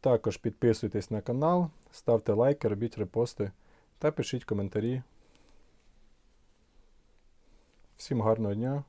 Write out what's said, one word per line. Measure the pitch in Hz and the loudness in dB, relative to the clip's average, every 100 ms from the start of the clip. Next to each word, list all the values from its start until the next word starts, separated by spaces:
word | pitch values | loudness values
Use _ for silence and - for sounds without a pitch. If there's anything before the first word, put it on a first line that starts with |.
Також | 135 120 - - | 4 2 2 -4
підписуйтесь | 117 - 120 110 107 104 - | -6 0 2 2 0 -4 -4
на | 110 | -6
канал, | - 123 156 180 170 - - | -4 0 2 2 0 -6 -20
ставте | - - 117 - | -8 2 2 4
лайки, | 107 127 147 113 | 4 4 2 0
робіть | 101 113 - | -2 -4 -4
репости | 95 - 123 - 98 - - _ _ _ | -4 -2 -2 -2 -6 -8 -20 _ _ _
та | 147 | -4
пишіть | 151 - 127 | -2 -6 -6
коментарі. | - 101 98 107 110 127 - _ _ _ - - - _ _ _ - _ _ _ _ _ _ _ _ _ _ _ _ _ _ - _ _ - _ | -4 -4 -2 -2 -2 -4 -6 _ _ _ -20 -20 -20 _ _ _ -20 _ _ _ _ _ _ _ _ _ _ _ _ _ _ -20 _ _ -20 _
Всім | - 127 | -6 -2
гарного | 110 113 107 | 2 2 0
дня | 101 123 139 | -2 -2 -4